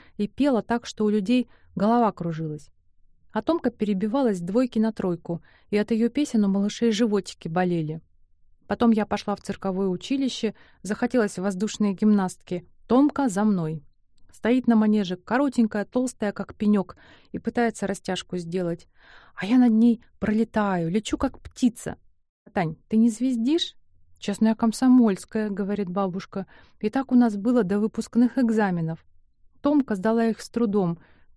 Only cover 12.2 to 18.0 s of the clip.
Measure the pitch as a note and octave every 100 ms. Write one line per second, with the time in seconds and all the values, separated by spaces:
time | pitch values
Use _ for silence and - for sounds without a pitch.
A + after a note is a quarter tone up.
12.2 | F#3 - - F3 - _ - B3 C#4+ -
13.2 | C4+ F#3 G#3+ F#3+ D#3+ D#3+ - _ _ _
14.2 | - - A3 B3+ B3 A3 G#3+ G#3+ F3+ F3+
15.2 | - A#3+ C#4+ B3 A3 G#3 G3+ B3 B3+ -
16.2 | G3+ - - - G#3 G#3 F3+ - - -
17.2 | - E3+ - A#3+ A#3 - G3 G3